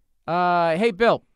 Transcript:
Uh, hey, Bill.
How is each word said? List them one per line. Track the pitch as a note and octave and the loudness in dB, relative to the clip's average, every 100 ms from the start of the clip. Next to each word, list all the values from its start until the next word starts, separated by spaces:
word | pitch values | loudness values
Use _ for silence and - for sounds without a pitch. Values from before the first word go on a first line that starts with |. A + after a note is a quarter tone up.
| _ _ - | _ _ -6
Uh, | F3 F3+ F3 E3+ D#3+ | -2 0 0 0 0
hey, | A#3 | -2
Bill. | F3+ A#3 D3+ - | 0 0 0 -4